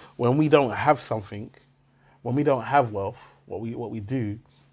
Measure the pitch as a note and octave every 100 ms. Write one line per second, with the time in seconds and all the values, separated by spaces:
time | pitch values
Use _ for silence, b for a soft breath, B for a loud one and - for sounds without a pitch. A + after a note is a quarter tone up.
0 | B B A#2+ C#3 D#3 D3 B2+ G2+ A2 C#3+
1 | - A2+ G2 G#2 A#2 - _ _ _ b
2 | b b A#2 C3 D3 C3 A2 C#3 A#2+ G#2
3 | G2 A#2 - _ - F#2+ A2+ B2+ A2+ A2+
4 | G2+ C3 G#2 G#2+ _ b b